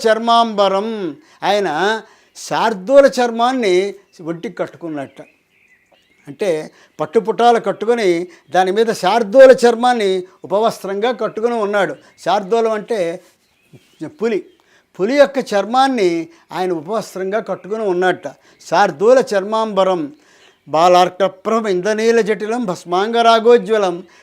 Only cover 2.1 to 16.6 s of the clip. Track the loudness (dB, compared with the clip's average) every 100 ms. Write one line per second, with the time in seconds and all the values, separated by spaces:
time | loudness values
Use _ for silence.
2.1 | _ _ -20 -6 -2 -2 -4 4 6 6
3.1 | 2 -4 -2 -2 0 0 0 0 -8 _
4.1 | -16 -12 -10 -10 -8 -10 -10 -12 -10 -12
5.1 | -16 -20 _ _ _ _ _ _ _ _
6.1 | _ -20 -6 -4 -4 -6 _ _ -10 -4
7.1 | -2 -2 2 4 4 0 -4 -2 0 0
8.1 | 0 -4 -16 _ 0 0 0 -2 0 0
9.1 | 0 2 8 8 8 4 2 0 0 -2
10.1 | -2 -6 _ -4 -2 -2 -4 -8 -4 -4
11.1 | -4 -6 -4 -4 -2 -2 -2 -2 -6 _
12.1 | _ -2 -2 0 -2 0 -4 -6 -6 -4
13.1 | -8 -16 _ _ _ _ -20 _ _ -18
14.1 | -6 -4 -4 -6 _ _ _ _ -6 0
15.1 | 4 2 2 -4 -4 -2 0 0 0 0
16.1 | -2 -8 _ _ -8